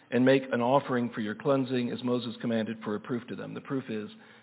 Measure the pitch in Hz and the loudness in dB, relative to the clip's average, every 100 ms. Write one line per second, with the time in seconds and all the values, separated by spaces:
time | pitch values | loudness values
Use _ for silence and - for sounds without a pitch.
0 | - 123 127 135 131 120 120 139 135 123 | -2 4 6 6 4 0 4 4 4 0
1 | 120 123 107 107 147 139 123 127 120 117 | -2 -2 -6 -2 0 2 2 0 -2 -2
2 | 123 123 117 107 120 113 110 110 110 104 | -2 -2 -2 -6 -2 0 -2 -4 -4 -4
3 | - 120 - 101 107 - - 135 123 110 | -4 -6 -6 -10 -10 -10 -6 -6 -4 -6
4 | 104 - - - | -8 -14 -20 -20